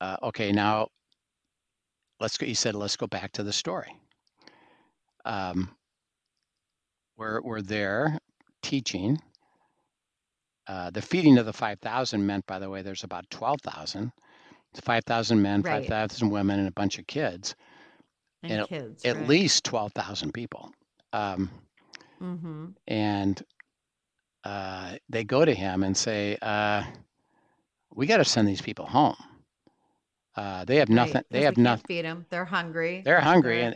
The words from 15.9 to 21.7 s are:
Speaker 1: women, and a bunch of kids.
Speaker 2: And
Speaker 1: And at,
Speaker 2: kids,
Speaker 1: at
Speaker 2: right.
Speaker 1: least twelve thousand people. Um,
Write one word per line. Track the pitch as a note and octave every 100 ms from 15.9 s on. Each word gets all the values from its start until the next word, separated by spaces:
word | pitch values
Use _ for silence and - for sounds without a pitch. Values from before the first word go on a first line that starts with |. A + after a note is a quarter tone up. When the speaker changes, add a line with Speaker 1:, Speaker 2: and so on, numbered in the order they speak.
| A2 A2 - A2
Speaker 1:
women, | G2+ G2+ G2+
and | G2
a |
bunch | F2 G2+ -
of | -
kids. | C#3 C#3 F2+ G2 - - - - _ _ _ _ _
Speaker 2:
And | E3+
Speaker 1:
And | G#2+
at, | G#2
Speaker 2:
kids, | E3 A#2+ A2+ B2
Speaker 1:
at | B2
Speaker 2:
right. | D3+
Speaker 1:
least | D#3 F#3+ - -
twelve | A#2+ G#2
thousand | - F#2+ G2 -
people. | - A#2 - - - _ _ _
Um, | G#2+ G#2 F#2 F#2+ - _